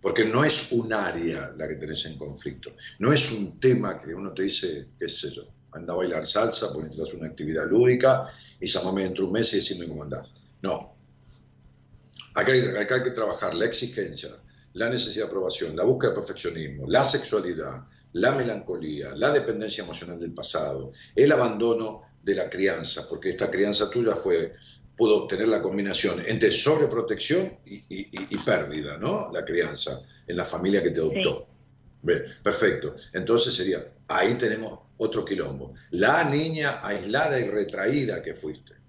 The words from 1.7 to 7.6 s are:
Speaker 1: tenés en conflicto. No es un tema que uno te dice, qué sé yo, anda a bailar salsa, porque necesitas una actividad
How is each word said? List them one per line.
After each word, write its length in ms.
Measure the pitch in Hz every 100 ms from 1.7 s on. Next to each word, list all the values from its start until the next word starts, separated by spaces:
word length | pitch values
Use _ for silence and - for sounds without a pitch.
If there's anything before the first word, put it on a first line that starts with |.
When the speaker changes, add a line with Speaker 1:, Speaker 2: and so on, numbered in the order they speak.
| 76
Speaker 1:
tenés 300 | 76 76 80
en 100 | 78
conflicto. 540 | 73 71 76 65 - - - -
No 140 | 107
es 180 | 147 -
un 280 | 113 98 -
tema 420 | 131 120 101 85
que 120 | 76
uno 200 | 87 98
te 100 | -
dice, 460 | 95 - 90 76 65 -
qué 80 | 80
sé 240 | - 73
yo, 120 | - - - _
anda 220 | 80 85
a 40 | 90
bailar 280 | 90 80 -
salsa, 480 | 104 113 - 107
porque 160 | 71 78
necesitas 240 | 78 76
una 140 | 85 80
actividad 420 | - 76 80